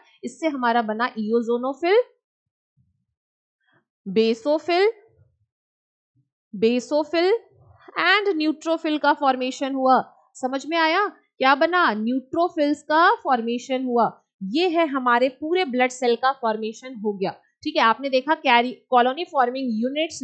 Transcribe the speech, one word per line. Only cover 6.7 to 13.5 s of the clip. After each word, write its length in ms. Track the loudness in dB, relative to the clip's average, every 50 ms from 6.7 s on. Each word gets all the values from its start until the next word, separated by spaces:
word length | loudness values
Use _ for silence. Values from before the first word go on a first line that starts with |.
| 2 0 -2 -2 -2 -2 -2 0 0 0 2 2 0 0 -2 _ _ _ _ _ _ _ _ -12 -6 -2 0 2
and 280 | 2 2 2 0 -2
neutrophil 640 | 0 -2 -2 -4 -4 -4 -4 -4 -2 -2 -2 -2 0
का 160 | 2 0 0
फॉर्मेशन 600 | 2 2 0 0 0 -2 -6 -6 -6 -6 -4 -4
हुआ। 400 | 0 2 2 4 2 2 -2 -10 _ _ _ _
समझ 300 | -10 -8 -6 -6 -6 -6
में 140 | -4 -2 0
आया 280 | 0 2 2 0 0 -2
क्या 480 | -4 _ _ _ _ 0 2 2 4
बना? 380 | 4 2 2 2 2 2 2 0
न्यूट्रोफिल्स 880 | 0 -2 -2 -2 -4 -4 -4 -2 -2 -2 0 0 0 0 0 0 -2 -2
का 320 | 0 2 4 4 4 4 2
फॉर्मेशन 680 | 0 0 0 0 0 -2